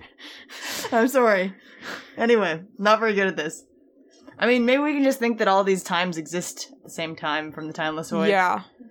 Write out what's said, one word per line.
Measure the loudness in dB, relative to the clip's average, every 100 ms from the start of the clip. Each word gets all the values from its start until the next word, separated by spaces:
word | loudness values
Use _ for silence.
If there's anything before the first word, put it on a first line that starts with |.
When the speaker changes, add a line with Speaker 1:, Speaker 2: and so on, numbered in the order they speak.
| -6 -20 -20 -20 -20 -16 -12 -10 -2
Speaker 1:
I'm | 0 2
sorry. | 4 4 2 0 -6 -20 -20 -16 -16 -14 -2
Anyway, | 2 4 2 -2 -8 -2
not | 2 4
very | 2 0
good | 0
at | -2
this. | -6 -8 -18 _ _ _ _ _ -20 -2
I | 2
mean, | 2 4
maybe | 2
we | 2
can | 2
just | 2 2
think | 0 0
that | 2
all | 4 4
these | 0
times | 0 -2 -2 -4
exist | -6 -8 -8 -10 -16
at | -18
the | -16
same | -10 -10 -6
time | -4 -4 -6
from | -10 -10
the |
timeless | -6 -4 -4 -6
void. | -2 2
Speaker 2:
Yeah. | 2 2 -2 -6 -20 -20